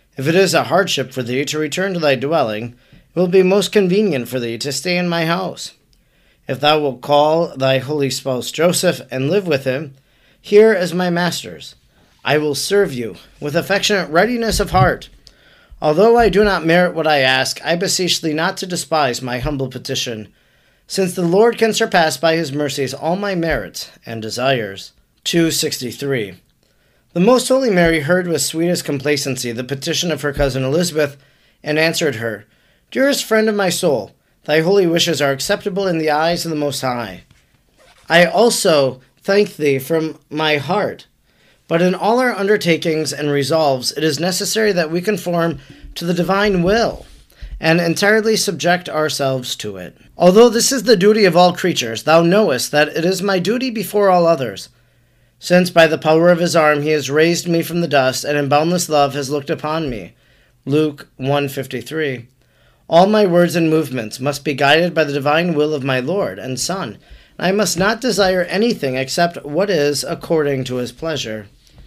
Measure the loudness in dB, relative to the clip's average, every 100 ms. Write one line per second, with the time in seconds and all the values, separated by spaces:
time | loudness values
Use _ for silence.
0 | _ -6 0 2 2 0 2 0 0 -4
1 | -6 -6 -6 -4 -4 -6 -6 -4 -4 -2
2 | 0 0 0 0 0 -4 -8 -12 _ -20
3 | _ -2 2 4 4 2 2 2 2 2
4 | 2 -2 -4 -4 -4 -6 -6 -6 -4 -2
5 | -2 -2 -2 -2 -4 -10 -16 -18 _ _
6 | _ _ _ _ -10 -2 2 2 0 -4
7 | 2 4 4 2 0 -2 0 0 0 -2
8 | -2 -4 -4 -6 -6 0 0 2 0 -2
9 | -6 -4 -2 -2 0 -2 -2 -4 -6 -16
10 | _ _ _ _ 2 6 6 4 0 -2
11 | 0 0 0 -4 -8 -14 -18 -20 _ _
12 | _ _ -2 0 0 -4 0 0 0 -2
13 | -10 -12 -20 _ -6 -4 -2 -2 0 -2
14 | 0 2 2 0 -2 -2 0 2 2 2
15 | -8 _ _ _ _ _ _ -4 0 4
16 | 4 6 4 4 2 2 2 4 2 0
17 | 2 2 4 2 0 -4 -4 -2 -2 -2
18 | -2 -2 -2 -2 -2 -4 -8 -8 -2 0
19 | 0 -2 -6 -4 -4 -4 -6 -8 -8 -6
20 | -6 -8 -12 _ _ _ _ _ -8 -2
21 | -2 0 2 4 4 2 0 0 0 2
22 | 2 2 0 0 -2 -4 -4 -2 -4 -4
23 | -4 -2 -2 -2 -2 -2 -6 -12 -16 -16
24 | -12 -10 -8 -4 0 0 -4 -10 -16 _
25 | _ _ -2 0 0 0 -4 -6 -8 -8
26 | -4 -4 -4 -12 _ _ _ _ _ _
27 | _ 0 4 4 4 2 2 4 4 2
28 | 2 0 0 -2 -2 -2 -2 -2 -4 -4
29 | -2 -2 -2 -6 -6 -8 -8 -6 -4 -4
30 | -2 -2 -4 -2 -2 -2 -2 0 0 -2
31 | -2 -4 _ _ _ _ -4 0 0 0
32 | -2 -2 -6 -8 -12 _ _ _ _ 0
33 | 0 0 0 0 2 0 -2 0 0 0
34 | -4 _ _ _ -2 0 4 2 2 2
35 | 0 0 0 -2 -2 -4 -4 -4 -2 -2
36 | 0 0 0 -2 -4 -4 -4 -4 -4 -4
37 | -6 -12 -20 _ _ _ _ _ _ _
38 | 0 4 4 4 2 2 2 2 2 -2
39 | _ _ 0 2 0 0 0 0 -2 -2
40 | -4 -8 _ -4 0 0 -2 -2 -2 -6
41 | -16 _ _ _ _ _ -4 0 0 0
42 | 0 0 0 -2 0 0 0 -2 0 -2
43 | -4 -4 -2 -2 0 0 2 0 -4 -2
44 | -2 -2 -4 -4 -4 0 0 0 -2 -4
45 | -2 -4 -2 -2 -2 -4 -12 -20 -18 -8
46 | -2 -2 0 0 2 2 2 2 0 -4
47 | -14 -20 _ _ -16 -4 0 2 0 0
48 | 2 2 2 0 -2 -2 0 0 -2 -4
49 | -2 -2 -2 -2 -6 -10 -10 -10 -14 -16
50 | -20 2 6 8 8 6 0 0 2 4
51 | 6 6 4 6 4 4 -2 -2 -4 -4
52 | 2 4 6 4 2 0 0 0 0 0
53 | -2 -2 -2 -2 0 -2 -4 -6 -4 0
54 | 4 4 4 2 -2 -8 -16 _ _ _
55 | _ _ _ _ 2 2 4 4 4 4
56 | 2 4 6 4 2 2 4 2 0 -2
57 | 0 2 2 2 0 -2 -2 -4 0 2
58 | 2 0 -2 -2 2 2 2 0 0 2
59 | 2 0 -6 -6 -4 -6 -4 -4 -6 -8
60 | -12 -20 _ _ _ _ -2 0 0 -4
61 | -16 -8 -2 -2 -2 -6 -8 -10 -8 -6
62 | -6 -6 -12 _ _ _ _ _ 2 4
63 | 6 4 4 4 4 2 2 2 0 -4
64 | -8 -6 -6 -4 -4 0 2 4 2 0
65 | -2 -2 0 0 0 0 0 -2 -2 -2
66 | -2 -2 -4 -6 -8 -6 -6 -6 -8 -12
67 | _ -20 _ -6 -2 0 -2 0 0 0
68 | -2 2 2 2 -2 -2 -2 -2 -4 -4
69 | -4 0 -2 -2 -6 -4 0 0 0 -2
70 | -6 -8 -2 0 0 -2 -4 -6 -8 -8
71 | -8 -6 -8 -10 -14 _ _ -20